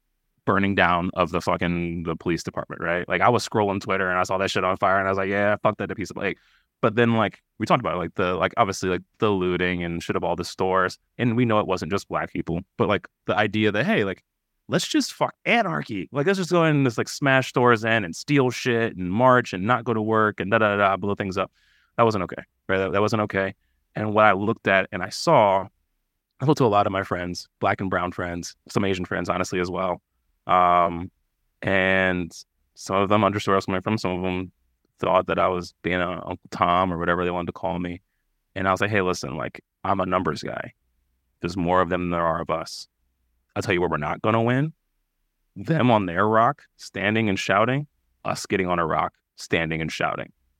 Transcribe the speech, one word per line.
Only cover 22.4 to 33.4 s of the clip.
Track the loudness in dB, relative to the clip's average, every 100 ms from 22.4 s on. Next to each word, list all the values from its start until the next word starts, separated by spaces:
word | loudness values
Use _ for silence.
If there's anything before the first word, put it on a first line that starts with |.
| -16 _ -2
right? | 0
That, | 2
that | 0
wasn't | 2 0
okay. | 0 -2 -4 -6 _ _ _
And | -8 -2 4
what | 6
I |
looked | 4 0 -2 2
at | 2 0
and | -6
I | -8
saw | -4 2 4 6 2 -2 _ _ _ _ _ _ -2
I | 0
spoke | 2
to | 4
a |
lot | 4 2
of |
my | 0
friends, | -2 -4 -6 -10 -14 _
Black | -2 0
and | -2
brown | -2 -2
friends, | -4 -6 -8 -10 -16 -6
some | -2
Asian | 0 -2 -4
friends, | -4 -2
honestly, | -2 -2 -2
as | -2
well. | -2 -4 -4 _ _ _ _ 0
Um, | 4 4 4 2 -2 -10 _ _ _ _ _
and | 0 2 2 2 2 0 -4 -10 -20 _ _ -16
some | -4 0
of | 2
them | 4
understood | 2 0